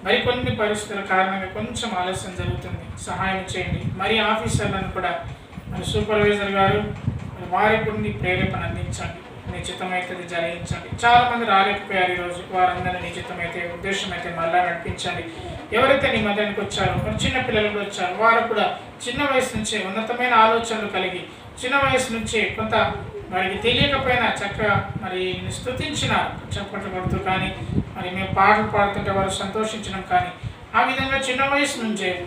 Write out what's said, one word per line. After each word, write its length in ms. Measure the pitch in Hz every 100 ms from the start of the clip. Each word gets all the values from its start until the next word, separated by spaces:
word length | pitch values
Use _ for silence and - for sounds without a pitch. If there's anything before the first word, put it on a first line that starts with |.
మరికొన్ని 520 | 180 240 226 247 254 226
పరిస్థితుల 460 | 208 208 - 202
కారణంగా 440 | 196 185 190 196 185
కొంచెం 520 | 208 233 247 226 185
ఆలస్యం 380 | 180 185 190 180
జరుగుతుంది, 640 | 175 175 180 175 - -
సహాయం 420 | - 175 190 190 185 185
చేయండి. 260 | 185 185 - 185
మరి 200 | 196 220
ఆఫీసర్లను 720 | 214 214 220 - 202 190 185
కూడా 300 | 185 175 170 - - - - -
మరి 160 | 185
సూపర్వైజర్ 680 | - 214 208 214 208 202 202
గారు 280 | 196 196 202 208 - -
మరి 400 | - - - 214
వారికి 360 | 240 214 214
కూడా 120 | 220 214
నీ 120 | 208
ప్రేరేపణ 520 | - 180 185 190 180
అందించండి, 920 | - - - - 180 - - - -
నీ 60 | 180
చిత్తమైతే 560 | - 180 185 180 180
అది 140 | 180 170
జరిగించండి. 800 | 170 170 170 170 170 - - 233
చాలామంది 400 | 240 247 240 233
రాలేకపోయారు 680 | 190 196 202 - 190 180
ఈరోజు, 440 | 180 175 180 180 185
వారందరినీ 440 | 180 175 180 180
నీ 140 | 175 175
చిత్తమైతే, 540 | 165 175 170 180 170
ఉద్దేశమైతే 600 | 175 190 196 196 175 175 165
మళ్ళా 260 | 165 175
నడిపించండి. 600 | 180 165 143 135 - - - - - - - 214
ఎవరైతే 360 | 269 269 262
నీ 160 | 233 208
మధ్యానికి 320 | 202 208 202
వచ్చారో, 320 | 202 208 185
మరి 340 | 180 214 214 -
చిన్న 140 | 262
పిల్లలు 280 | 254 220 208
కూడా 160 | 208
వచ్చారు, 380 | 196 - 180 202
వారు 260 | 220 233 220
కూడా 300 | 208 190 - - - 240
చిన్న 140 | 262
వయసు 340 | 285 254 - 220
నుంచే 280 | 214 214 190
ఉన్నతమైన 480 | 208 220 240 247
ఆలోచనలు 540 | 233 220 226 226 220 202
కలిగి, 360 | 196 185 175 165 - - -
చిన్న 120 | 247 277
వయసు 360 | 269 262 254
నుంచే 420 | 226 - 220 190 -
కొంత 160 | 220 226 - - - - -
వారికి 280 | 370 185 196
తెలియకపోయినా 760 | 233 247 285 277 262 247 226 - 208
చక్కగా 440 | 214 214 196 - -
మరి 300 | 202 185 185
నిన్ను 180 | 180 185
స్తుతించినారు, 1120 | - 254 254 302 294 240 202 - - - 202
చప్పట్లు 300 | 196 196 196
కొడుతూ 340 | 185 185 190
కానీ, 320 | 190 190 190 196 - - - -
మరి 140 | 180
మేము 240 | 185 190
పాటలు 320 | - 196 214 214
పాడుతుంటే 440 | 214 202 202 202
వారు 180 | 196 196
సంతోషించడం 760 | - 202 214 214 220 - 190 185
కానీ, 180 | 180 180 - - - -
ఆ 80 | -
విధంగా 360 | 254 262 262 269
చిన్న 260 | 262 254
వయసు 380 | 277 285 285 240
నుంచే 420 | 226 185 185 175